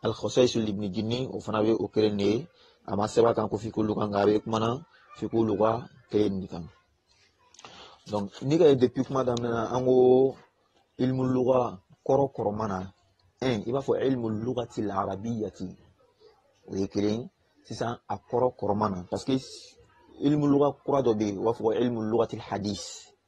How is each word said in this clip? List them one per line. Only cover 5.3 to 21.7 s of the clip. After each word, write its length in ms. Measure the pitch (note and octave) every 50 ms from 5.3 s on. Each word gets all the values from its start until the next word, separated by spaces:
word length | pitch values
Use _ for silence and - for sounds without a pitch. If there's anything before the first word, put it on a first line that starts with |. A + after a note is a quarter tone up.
| - A2+ A2+
lugha 420 | A2 G#2 F#2 G#2+ A2 A2+ A#2+ - - _ - _ _
kelen 320 | - G#2 G#2+ G#2 G2 F#2+
de 60 | F#2 -
kan. 200 | - F2 E2+ - - _ _ _ _ _ _ _ _ _ _ _ _ _ _ _ _ - - - - - - - - _ _ -
Donc, 340 | G#2 G#2 G2+ G2 - -
n'i 160 | - C3 D3 E3
ka 100 | F3 D3+
ye 80 | C#3
depuis 280 | B2 B2 B2 - C#3 B2+
kuma 180 | - C#3 C3+ B2+
daminɛ 260 | B2 A#2+ A#2 A#2+ A#2+
na, 200 | A#2 A#2 A2 G#2
an 140 | A#2 B2+ B2+
ko 500 | B2+ B2+ B2+ B2+ B2+ B2+ B2+ C3+ C3+ B2 - - _ _ _ _ _ _ _ _ _ _ -
ilmu 240 | B2+ B2+ C3 C3 C3
lugha 560 | B2+ B2+ B2+ B2 B2 C3 B2+ B2 A2+ F#2+ F#2 _ _ - _ _
kɔrɔ 260 | - C3+ C3+ C#3 C3 _
kɔrɔman 320 | - A2+ G#2 G#2 G#2+ A2 G#2+
na. 260 | G2 F#2 F#2+ G2 - _ _ _ _ _ _ _ _ _
Un, 220 | B2 C3 B2 G#2 F2+
i 60 | G#2+
b'a 80 | A#2+ C#3
fɔ 260 | C3+ - A#2 - A2
ilmu 240 | C3+ C3+ B2 A#2 A2+
lughati 520 | G#2+ G#2 A2+ B2 B2+ B2 A#2 - - -
al-arabiyyati. 960 | A2 G2+ G2 F#2+ G2 G2 G2 F#2+ G#2 A#2 A#2+ A2 G#2+ F#2+ - - F#2+ F2+ - - - _ _ _ _ _ _ _ _ - _ _ _ _ _ _ _ -
O 80 | -
ye 120 | F#2+ G2 G2
kelen. 420 | - G#2 G2+ G#2 G#2+ A2+ B2+ F#3+ _ _ _ _ _ _ _
Sisan, 340 | - - - B2 A2+ A#2+ - _ _
a 80 | G#2 G2+
kɔrɔ 400 | _ _ - A#2+ A#2+ B2+ - -
kɔrɔman 320 | - G2+ G2+ G#2 G#2+ G#2+
na. 120 | G2 F2+ F2+ -
Parce 140 | - G#2 -
que 160 | - C3 C3 - - - - - - - _ - _ _ _ _ _ - -
ilmu 280 | - C#3+ D3+ D3+ D3 C#3+
lugha 280 | C#3 C#3+ D3 C#3+ C3+ _ _
kura 180 | - C#3 C#3
dɔ 140 | C3+ A#2+ A2+
bɛ 100 | G#2+ G#2+ G#2
yen, 100 | G2+ F#2
u 60 | G2
b'a 100 | A2 A#2
fɔ 100 | - G#2+
ko 80 | A2+